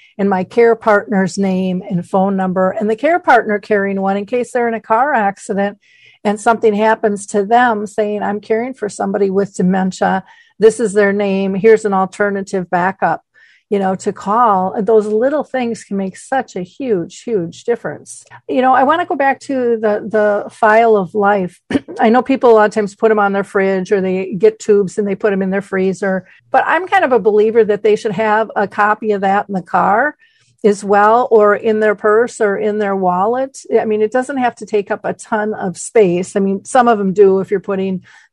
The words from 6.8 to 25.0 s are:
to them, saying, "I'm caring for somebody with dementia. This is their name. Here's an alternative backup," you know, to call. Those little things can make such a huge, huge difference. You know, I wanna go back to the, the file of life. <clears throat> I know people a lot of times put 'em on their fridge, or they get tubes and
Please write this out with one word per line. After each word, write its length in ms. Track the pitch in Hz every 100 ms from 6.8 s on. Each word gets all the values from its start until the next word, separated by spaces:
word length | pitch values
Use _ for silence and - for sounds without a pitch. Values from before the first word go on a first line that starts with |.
| 220 220 220 202 -
to 180 | 208
them, 400 | 196 233 247 214
saying, 380 | 208 - 208 208
"I'm 180 | 196 208
caring 340 | 202 220 247
for 140 | 254 202
somebody 400 | - 202 196 196
with 280 | 190 196 -
dementia. 680 | 180 190 185 - 190 185 - - _ -
This 180 | 214 214
is 140 | 226
their 200 | 202 202
name. 400 | 202 202 190 196
Here's 320 | 190 220 220
an 80 | 214
alternative 760 | 190 190 - 208 196 196 196 180
backup," 540 | 180 185 190 180 160 _ _ _ _ -
you 100 | 202
know, 160 | 190 190
to 160 | 214
call. 680 | - 190 220 240 190 185 -
Those 280 | 202 220 208
little 340 | 214 254 294
things 400 | - 262 240 226
can 140 | - 196
make 200 | 190 -
such 380 | - 269 262
a 80 | -
huge, 600 | 180 - 269 196 165 -
huge 420 | - 214 165 -
difference. 600 | - 233 156 147 - - - - -
You 140 | 277
know, 100 | 254
I 120 | 254
wanna 200 | 262 330
go 120 | 349 302
back 240 | 277 262
to 360 | - 262 240 226
the, 280 | 214 208 214
the 400 | 214 208 208 233
file 480 | - 214 220 233 214
of 160 | 175
life. 480 | 214 196 208 180 - - 277
<clears throat> 180 | - 359
I 100 | 233
know 140 | 247
people 300 | 240 262 247
a 20 |
lot 120 | 220 214
of 60 |
times 220 | 214 202
put 160 | - 226
'em 80 | 214
on 140 | 202
their 100 | 196
fridge, 480 | 196 202 190 190 185
or 100 | 202
they 320 | 185 185 190 190
get 240 | 214 220
tubes 380 | - 202 185
and 100 | -